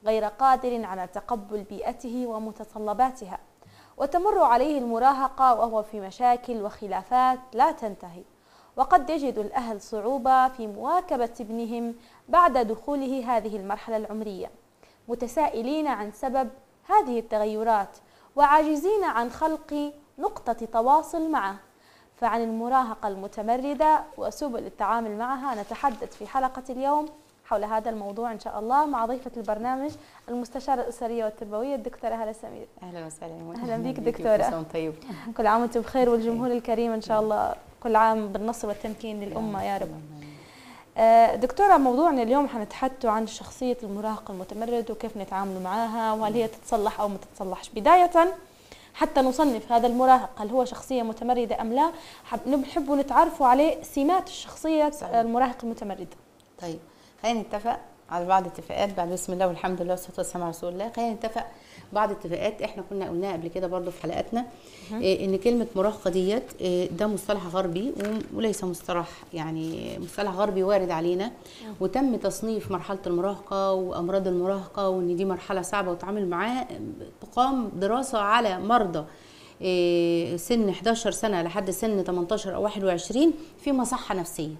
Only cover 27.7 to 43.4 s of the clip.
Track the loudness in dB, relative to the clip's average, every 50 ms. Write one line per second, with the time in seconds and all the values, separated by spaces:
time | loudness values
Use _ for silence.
27.7 | -2 -2 -2 -2 -6 -6 -8 -8 -8 -6 -6 -6 -6 -8 -10 -8 -8 -6 -4 2
28.7 | 2 4 4 2 2 -2 0 -2 -2 -4 -6 -10 -10 -10 -4 -4 -4 -2 -2 -4
29.7 | -4 -2 -4 -6 -8 -10 -18 -20 -20 -20 _ -8 -6 -6 -6 -6 -10 -10 -2 -2
30.7 | -2 0 0 -4 -6 -6 -6 -4 -4 -2 -4 -4 -6 -8 -12 -8 -6 -6 -4 -4
31.7 | -4 -6 -6 -8 -12 -6 -6 -6 -4 -4 -6 -8 -8 -10 -14 -16 -14 -14 -16 -18
32.7 | _ -18 -16 -14 -12 -12 -12 -12 -14 -14 -14 -14 -14 -14 -14 -14 -12 -10 -8 -6
33.7 | -6 -4 -4 -4 -6 -2 -2 -2 -2 0 2 4 4 4 4 2 0 -2 -6 -4
34.7 | -4 -4 -4 -4 -6 -8 -12 -12 -12 -10 -10 -12 -4 0 4 4 4 4 2 2
35.7 | 0 -2 -4 -2 2 4 4 6 4 4 2 0 -2 0 0 0 0 -2 0 -2
36.7 | 0 0 0 0 0 -4 -2 0 2 2 2 2 2 2 0 0 -2 -6 -10 -20
37.7 | -20 -8 -2 2 6 6 6 6 4 2 0 -4 -4 -4 -4 -4 -4 -4 -4 -6
38.7 | -6 -6 -6 -8 -8 -8 -8 -10 -8 -8 -8 -6 -6 -4 -4 -4 -4 -4 -4 -2
39.7 | -2 -4 -4 -6 -8 -12 -14 -16 -16 -18 -18 -18 -18 -20 -20 -20 -20 -20 -20 -20
40.7 | -20 -20 -20 -14 _ 6 8 10 12 12 10 10 6 4 0 0 4 6 8 8
41.7 | 10 8 8 6 4 6 4 4 4 4 2 4 4 4 4 2 0 -4 -8 -8
42.7 | -6 -4 -4 -4 -4 -2 0 0 2 2 0 -2 -6 -12